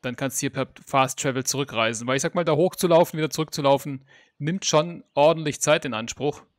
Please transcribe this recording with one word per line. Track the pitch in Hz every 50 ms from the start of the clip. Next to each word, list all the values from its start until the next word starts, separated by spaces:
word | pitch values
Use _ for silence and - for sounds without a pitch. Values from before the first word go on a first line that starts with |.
Dann | - 127 120
kannst | - 143 131 -
du | -
hier | - 135
per | - 135 127 - _ - _
Fast | - - 139 135 123 - -
Travel | - 143 123 131 127
zurückreisen. | - - 135 143 131 120 113 113 113 117 107 120
Weil | 123 131
ich | 139
sag | - 165 -
mal, | 175 170
da | 160 156
hochzulaufen, | 147 175 185 - - - 175 170 160 175 - -
wieder | 156 151 147
zurückzulaufen, | - - 160 - - - 143 139 139 135 - 147 139 131 _ _ _ - _ _ _ _
nimmt | 143 151 180 190 -
schon | - - 151 156 175 170 - - _ _
ordentlich | 143 143 156 165 165 156 151 139 -
Zeit | - - 156 170 -
in | 139 117
Anspruch. | 110 117 113 - - 127 147 - - - _ _